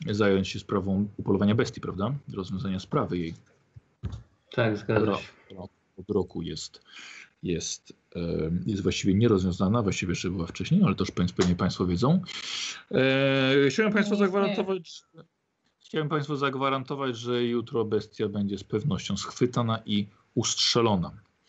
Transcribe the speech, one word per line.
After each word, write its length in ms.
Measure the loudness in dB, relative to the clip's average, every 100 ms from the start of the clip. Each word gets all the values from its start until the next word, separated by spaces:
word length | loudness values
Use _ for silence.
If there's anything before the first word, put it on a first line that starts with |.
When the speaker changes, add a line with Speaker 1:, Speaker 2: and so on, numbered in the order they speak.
| -6
Speaker 1:
zająć 360 | 2 4 4 2
się 120 | -4
sprawą 480 | -4 -2 0 0 0 -4
upolowania 380 | 0 2 4 4
bestii, 260 | 0 -4
prawda? 320 | -8 -4 -4 -4 -8
Rozwiązania 460 | -10 -8 -6 -4 -6
sprawy 380 | -4 -2 -2 -2
jej. 160 | -4 -8 -18 _ _ -20 -20 _ -10 -10 -14 _ _
Speaker 2:
Tak, 260 | -2 0 0
zgadza 240 | 0 2
Speaker 1:
Od 60 | 2
ro-, 80 | 0
Speaker 2:
się. 400 | -4 -16 _ -16 -16 -18 _ -18
Speaker 1:
od 120 | -2
roku 320 | 0 0 -4
jest, 400 | -8 -8 -12 -16 _ -20 -18 -20 -20 _
jest, 500 | -4 -4 -4 -10 -14 -20 _ -8
em, 480 | -4 -2 -2 -2 -2
jest 180 | 0
właściwie 300 | 0 0 2
nierozwiązana, 680 | 4 6 4 2 0 2 2
właściwie 280 | 2 -2 -2
jeszcze 180 | -4 -4
była 180 | -4 -6
wcześniej, 360 | -6 0 4
ale 120 | 4 2
to 60 |
już 100 | -2
pań-, 160 | 0 -2 2
pewnie 200 | 2 2
państwo 300 | 0 0 0
wiedzą. 360 | 2 4 2 0 -8 -10 -8 -8 -10 -4
E, 800 | 2 2 4 4 4 4 6 4
chciałem 240 | 4 2
państwu 220 | 2 2 2
Speaker 3:
Nie 0 |
istnieje. 160 | 2
Speaker 1:
zagwarantować, 720 | 4 2 0 -2 -2 -6 -18 -20 -20 -20 _ _ _ _ _
chciałem 300 | -6 -4 0
państwu 260 | -2 -2 -2
zagwarantować, 800 | 0 0 0 -2 -4 -4 -4 -4
że 260 | -2 0
jutro 420 | 2 0 -2 -2 0
bestia 440 | 0 -2 -4 -4
będzie 280 | -2 -2 -4
z 60 |
pewnością 540 | -4 -2 0 -2 -2 -4
schwytana 640 | -6 0 0 2 0 -2 -2
i 220 | -2 -2 -8 _ -2
ustrzelona. 760 | -2 0 2 4 4 4 0 -8 -20 _